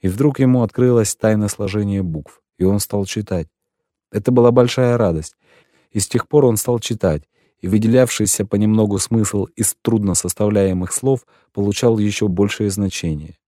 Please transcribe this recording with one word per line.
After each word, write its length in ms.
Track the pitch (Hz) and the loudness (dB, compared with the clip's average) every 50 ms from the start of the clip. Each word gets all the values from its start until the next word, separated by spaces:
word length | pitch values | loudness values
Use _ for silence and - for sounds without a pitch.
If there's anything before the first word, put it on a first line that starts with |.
И 60 | - 95 | -2 -4
вдруг 320 | 90 104 139 151 135 135 | -2 0 0 0 2 2
ему 240 | 139 127 127 127 113 | 2 2 4 2 0
открылась 520 | 104 _ - 123 127 123 117 110 98 - | 0 _ 0 2 4 4 4 2 0 -2
тайна 320 | _ - 110 110 107 104 101 | _ 0 0 2 2 0 -2
сложения 560 | - - 104 98 98 107 104 101 101 98 95 | -4 -4 -6 -4 -2 -2 -2 0 -2 -2 -2
букв, 380 | 90 80 78 71 - - _ _ _ _ _ | -4 -6 -8 -10 -12 -20 _ _ _ _ _
и 60 | 90 | 0
он 160 | 95 98 101 | 0 0 0
стал 260 | 101 - - 104 98 | -2 -4 -4 -4 -4
читать. 420 | 92 - 110 104 - 98 87 78 - _ _ _ _ _ _ _ _ _ _ _ _ | -4 -6 -8 -6 -4 -4 -6 -6 -8 _ _ _ _ _ _ _ _ _ _ _ _
Это 200 | - 104 101 - | -8 -4 -2 2
была 200 | 123 123 120 120 | 4 6 6 6
большая 460 | 120 127 120 120 - - 127 123 120 120 | 6 4 2 2 2 0 0 0 2 2
радость, 380 | 117 95 82 78 78 - _ _ _ _ _ _ _ _ _ _ _ _ | 2 0 0 -2 -6 -10 _ _ _ _ _ _ _ _ _ _ _ _
и 80 | _ 110 | _ -6
с 80 | 98 - | -6 -2
тех 200 | - 120 - _ | -4 -4 -4 _
пор 180 | - 151 139 | 2 4 4
он 120 | 127 113 107 | 4 2 0
стал 220 | - - 120 117 | -2 -2 -4 -4
читать, 440 | - - 117 107 - 92 78 76 - _ _ _ _ _ _ _ | -2 -6 -6 -2 0 -2 -2 -2 -6 _ _ _ _ _ _ _
и 80 | - 92 | -6 0
выделявшийся 800 | 98 107 110 117 117 127 127 123 - - 107 101 - - 104 | 0 2 2 4 4 4 4 2 0 -2 -2 -2 -2 -2 -4
понемногу 540 | 101 - 101 107 107 107 110 110 104 101 95 | -2 0 0 2 2 2 2 2 2 0 -4
смысл 460 | - - 113 113 107 101 - 101 95 - _ | -4 -2 -2 -2 0 0 -2 -4 -4 -6 _
из 200 | - 110 - - _ | -4 -4 -4 -4 _
трудно 340 | _ - 117 110 104 98 90 | _ 0 0 0 0 0 -2
составляемых 760 | 85 - 90 - - 104 104 104 101 98 95 92 90 90 87 | -2 -4 -6 -4 -2 0 0 2 2 2 2 0 -2 -4 -6
слов 340 | - - - 135 135 123 _ _ _ _ _ _ _ | -8 -4 -2 -2 -2 -2 _ _ _ _ _ _ _
получал 440 | - 101 101 101 - - 120 113 107 | -4 -2 -2 -2 0 2 2 2 2
еще 300 | 104 104 101 - 107 104 | 0 -2 -2 -2 -2 -2
большее 420 | 90 90 101 101 - - 107 104 | 0 0 0 0 0 -2 -4 -4
значение. 680 | 95 98 101 95 - - - 85 78 73 76 80 85 _ _ | -2 -2 -4 -4 -4 -4 -6 -6 -6 -6 -10 -14 -18 _ _